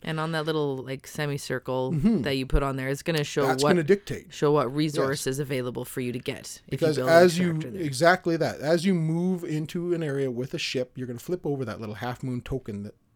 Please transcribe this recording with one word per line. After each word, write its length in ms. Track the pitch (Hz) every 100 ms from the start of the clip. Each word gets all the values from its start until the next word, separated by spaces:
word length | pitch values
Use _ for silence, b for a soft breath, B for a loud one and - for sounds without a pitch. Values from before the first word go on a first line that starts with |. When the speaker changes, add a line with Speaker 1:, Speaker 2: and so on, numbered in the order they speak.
Speaker 1:
And 160 | - 156
on 100 | 160
that 160 | 160 156
little, 300 | 156 147 131
like, 320 | 123 139 -
semicircle 840 | - 147 143 - 127 - 131 131
Speaker 2:
Mm-hmm. 300 | 156 190 220
Speaker 1:
that 140 | 151 139
you 100 | 131
put 160 | 151
on 140 | 139 135
there, 100 | 131
it's 140 | 139
gonna 220 | - 160
show 240 | 147 147 135
Speaker 2:
That's 160 | 131
Speaker 1:
what 60 | 147
Speaker 2:
gonna 120 | 175
dictate. 500 | 147 143 - 98 -
Speaker 1:
show 200 | - 147
what 160 | 147 123
Speaker 2:
Yes. 80 | 143
Speaker 1:
resources 640 | 156 143 135 139 135 135
available 440 | 139 135 123 120
for 160 | 123 -
you 120 | 123
to 80 | 123
get 400 | - 120 - - -
if 40 |
Speaker 2:
Because 280 | 135 160 139
Speaker 1:
you 40 |
build 80 | 131 165
Speaker 2:
as 200 | 180 170
Speaker 1:
an 60 |
Speaker 2:
you, 60 | 180
Speaker 1:
extractor 280 | 160 135 117
there. 60 |
Speaker 2:
exactly 520 | 151 127 170 180 175 165
that, 240 | 139 90
as 240 | 139 170 185
you 80 |
move 480 | 180 160 165 180 180
into 500 | 175 156 160 180 175
an 120 | 170
area 260 | 156 139 135
with 240 | 120 131
a 40 | 170
ship, 340 | - 131 127
you're 140 | 131 123
gonna 100 | 120
flip 260 | - 180
over 200 | 160 139
that 160 | 113 98
little 160 | 107 104
half 260 | 120 120
moon 200 | 131 123
token 420 | - 131 - 101
that, 100 | 101 - _